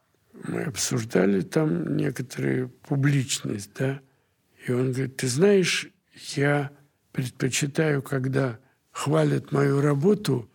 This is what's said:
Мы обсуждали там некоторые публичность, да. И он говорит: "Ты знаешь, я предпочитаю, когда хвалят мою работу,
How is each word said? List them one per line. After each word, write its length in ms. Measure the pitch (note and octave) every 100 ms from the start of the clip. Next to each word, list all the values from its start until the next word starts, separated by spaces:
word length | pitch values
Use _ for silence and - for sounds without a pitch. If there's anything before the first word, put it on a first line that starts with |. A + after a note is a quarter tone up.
| _ _ _
Мы 300 | - - -
обсуждали 800 | A#2 - - C3 A2+ - G3 G3
там 560 | - E3 D#3 F3 D3+ -
некоторые 720 | D3 B2 B2+ - C3+ C3 B2+
публичность, 1040 | - - C#3 C#3 C#3+ B2 - C3+ G#2 - -
да. 240 | C3+ C#3 - _ _ _ _ _ -
И 60 |
он 200 | B2 C3
говорит: 260 | B2+ C3 -
"Ты 100 | C3
знаешь, 600 | B2+ G3 G3 F3 - - - _ - - C#3+
я 360 | C#3+ D3 C#3 - _ _ _
предпочитаю, 920 | - B2+ - C3+ - D3 C#3 D#3 C#3
когда 580 | - C3+ C3 C3+ C3 A2+ _ _ _
хвалят 600 | - C3+ D#3 D3+ C#3 -
мою 300 | C#3+ C#3+ C#3
работу, 680 | D3 C#3+ F3 G#3 G#3 A#2+ G#2+